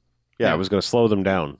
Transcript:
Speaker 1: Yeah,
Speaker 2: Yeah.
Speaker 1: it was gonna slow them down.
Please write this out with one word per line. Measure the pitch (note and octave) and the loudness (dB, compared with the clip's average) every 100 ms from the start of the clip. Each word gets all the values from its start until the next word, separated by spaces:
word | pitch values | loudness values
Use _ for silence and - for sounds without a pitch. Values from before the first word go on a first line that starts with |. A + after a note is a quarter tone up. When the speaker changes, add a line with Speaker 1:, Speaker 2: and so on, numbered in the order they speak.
| _ _ _ - | _ _ _ -4
Speaker 1:
Yeah, | A2+ | 0
Speaker 2:
Yeah. | E2 | 0
Speaker 1:
it | |
was | F#2 | 0
gonna | G2+ | -2
slow | - A#2+ A#2 | 0 2 2
them | G#2 | 2
down. | F#2+ F#2+ D2+ - | 0 0 -2 -8